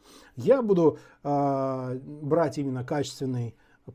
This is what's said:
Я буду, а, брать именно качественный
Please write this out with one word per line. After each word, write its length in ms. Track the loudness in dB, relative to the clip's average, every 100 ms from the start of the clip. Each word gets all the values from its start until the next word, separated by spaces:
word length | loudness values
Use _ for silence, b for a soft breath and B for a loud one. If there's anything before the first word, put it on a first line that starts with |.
| B B B -4
Я 260 | 4 4
буду, 360 | 4 6 6 B B B
а, 760 | -2 0 0 0 -2 -4 -6 -8
брать 640 | -12 -12 0 2 2 -2
именно 260 | -4 -6
качественный 680 | -4 -4 -4 -6 -4 -4 -6 b b b -16